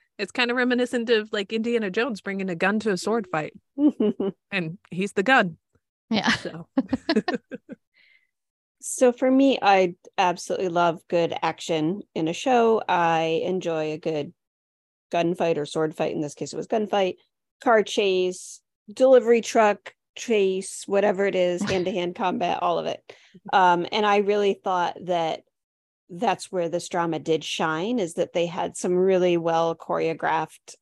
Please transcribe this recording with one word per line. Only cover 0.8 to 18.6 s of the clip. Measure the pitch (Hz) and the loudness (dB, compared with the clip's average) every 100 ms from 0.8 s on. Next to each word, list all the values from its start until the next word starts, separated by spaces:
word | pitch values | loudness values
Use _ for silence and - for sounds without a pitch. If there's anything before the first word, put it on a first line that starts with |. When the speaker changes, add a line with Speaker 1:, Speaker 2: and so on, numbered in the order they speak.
| 247 247 233 | 0 -2 0
Speaker 1:
of, | 226 214 | 0 0
like, | 214 202 | -6 -4
Indiana | 226 226 233 208 | -4 0 -2 -2
Jones | 180 262 202 | -2 -2 -4
bringing | 196 196 190 | -6 -6 -4
a | 170 | -2
gun | 185 214 | 0 0
to | 214 | 0
a | 180 | -2
sword | 208 233 - | -2 -2 -2
fight. | 156 151 - _ - | -4 -6 -10 _ 0
Speaker 2:
<laughs> | 294 - 214 - 196 - - | 2 2 0 0 -4 -6 -8
Speaker 1:
And | 196 160 175 - | -6 -4 -8 -10
he's | 170 202 | -6 -4
the | - | -2
gun. | 202 269 185 160 _ _ _ _ - | 2 4 2 -4 _ _ _ _ -6
Speaker 3:
Yeah. | 220 - | -2 0
Speaker 1:
So. | - - 160 170 | -2 -4 -12 -8
<laughs> | - - 262 - 226 - 254 - - - 262 _ _ _ _ _ _ _ _ _ _ | -4 -2 -2 -2 -2 0 -6 -6 -18 -18 -20 _ _ _ _ _ _ _ _ _ _
Speaker 2:
So | - - 247 | -10 2 2
for | 247 262 | 4 2
me, | 262 269 247 | 4 4 4
I | 202 190 185 175 - - | 4 4 2 -2 -12 -2
absolutely | 175 180 - 185 185 | -2 -2 -4 -4 -2
love | 170 175 160 - | 2 0 0 -2
good | 175 165 - | 0 0 -2
action | 165 160 - 160 156 202 - - | -4 -4 -4 -2 0 -4 -6 -4
in | 160 | -4
a | |
show. | - 269 240 226 220 - | -2 0 2 4 2 0
I | 180 170 165 160 160 | 0 2 2 0 0
enjoy | 185 185 170 160 156 | -2 -4 -2 -4 -4
a | 156 | -6
good | 165 156 143 - _ _ _ _ _ _ _ | -4 -4 -6 -12 _ _ _ _ _ _ _
gunfight | 170 170 180 170 151 | -2 0 0 0 0
or | 147 | -2
sword | 160 156 - | -2 -2 -2
fight. | 156 | -4
In | - | -2
this | 147 - | -6 -6
case, | 143 | -10
it | 160 | -8
was | 165 | -4
gunfight, | 226 214 202 190 - _ _ _ _ | -2 0 0 0 -2 _ _ _ _
car | 262 220 | 2 4
chase, | 202 - 202 185 185 185 - - | 4 0 0 2 0 -4 -12 -20